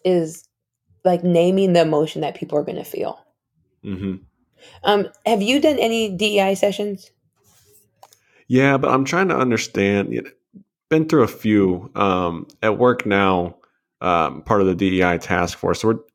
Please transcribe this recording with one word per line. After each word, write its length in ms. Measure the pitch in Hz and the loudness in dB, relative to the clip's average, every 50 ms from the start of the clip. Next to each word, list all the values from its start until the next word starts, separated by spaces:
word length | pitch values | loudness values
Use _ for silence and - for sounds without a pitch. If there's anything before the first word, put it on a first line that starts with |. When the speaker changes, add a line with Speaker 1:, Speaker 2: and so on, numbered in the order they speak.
| - | -2
Speaker 1:
is, 400 | 185 185 175 165 160 165 - - _ _ _ _ _ _ _ _ _ _ _ - | 0 0 0 0 -2 -8 -14 -20 _ _ _ _ _ _ _ _ _ _ _ 0
like, 180 | 185 180 175 175 | 0 0 0 0
naming 480 | 180 175 170 170 180 190 196 196 190 175 | 2 2 4 4 4 2 2 2 4 4
the 80 | 170 | 4
emotion 400 | 165 156 156 147 151 156 - 156 | 4 2 2 0 -2 -2 -4 -6
that 140 | 156 147 - | -6 -6 -8
people 240 | - - - - 147 | -10 -8 -6 -4 -4
are 60 | 147 | -4
gonna 200 | - - - - | -4 -8 -12 -12
feel. 340 | - - - - - - - _ _ _ _ _ _ _ _ _ _ _ _ - | -12 -10 -8 -8 -8 -8 -12 _ _ _ _ _ _ _ _ _ _ _ _ -12
Speaker 2:
Mm-hmm. 340 | 101 98 92 98 95 92 92 - _ _ _ _ _ _ _ - - - - - | -12 -10 -8 -8 -8 -8 -10 -12 _ _ _ _ _ _ _ -20 -20 -18 -6 -2
Speaker 1:
Um, 240 | - 208 202 185 - - _ - | 0 2 2 0 -2 -6 _ -4
have 160 | - 233 202 | 0 0 0
you 200 | 202 214 254 294 | 2 2 2 2
done 180 | 294 311 294 247 | 2 2 2 2
any 320 | - 226 226 226 220 208 190 | 0 0 0 0 -2 -2 -2
D 220 | 175 214 208 208 202 | -2 -2 0 2 2
E 20 | |
I 140 | 196 196 196 | 2 2 0
sessions? 580 | 196 - 202 190 - 208 208 202 190 - - _ _ _ _ _ _ _ _ _ _ _ _ _ _ _ _ _ _ _ - _ _ _ _ _ _ _ - | 0 0 0 0 -2 -6 -6 -8 -10 -14 -20 _ _ _ _ _ _ _ _ _ _ _ _ _ _ _ _ _ _ _ -20 _ _ _ _ _ _ _ 0
Speaker 2:
Yeah, 280 | 123 127 135 139 139 | 2 2 4 4 2
but 140 | 135 143 143 | 2 2 2
I'm 140 | - 131 135 | 0 0 0
trying 240 | 135 - 175 190 185 | -2 -2 -2 0 0
to 80 | 156 | 0
understand, 760 | 131 131 127 117 110 - - - 107 98 98 101 101 98 - 58 | 0 0 0 0 -2 -4 -4 -2 0 0 2 2 0 -2 -2 -6
you 100 | 60 - | -8 -8
know, 80 | - - _ _ _ - - - _ _ _ _ - | -10 -14 _ _ _ -20 -20 -20 _ _ _ _ 0
been 200 | 156 160 160 156 | 0 0 2 2
through 140 | 165 151 117 | 4 2 2
a 60 | 104 | 2
few, 640 | - - - 110 107 104 101 92 90 90 95 - - | 0 -4 -2 2 2 4 4 2 0 -2 -6 -8 -4
um, 540 | 98 101 98 92 90 90 87 85 82 - - - _ | -2 0 0 0 0 -2 -4 -4 -6 -12 -16 -10 _
at 160 | - 110 104 | -2 -2 0
work 300 | - 123 123 120 120 - | 2 2 2 2 0 -2
now, 480 | 107 98 101 98 95 95 90 87 87 - _ _ _ _ _ _ _ _ - | 0 2 2 2 2 2 0 -2 -4 -8 _ _ _ _ _ _ _ _ -6
um, 420 | - 90 87 85 80 71 65 78 - | -2 0 0 0 0 -2 -4 -6 -4
part 180 | - 113 104 | 0 0 2
of 60 | 98 | 2
the 80 | 95 90 | 2 0
D 240 | 85 98 95 92 92 | 0 0 0 0 2
E 60 | 90 | 2
I 120 | 90 87 85 | 2 0 -2
task 380 | - - 95 90 90 87 - | -2 -2 -2 -2 -2 -2 -4
force. 240 | - - 92 90 - | -4 -4 -4 -4 -2
So 80 | - 110 | -2 -2
we're, 120 | 113 113 - _ | -2 -2 -6 _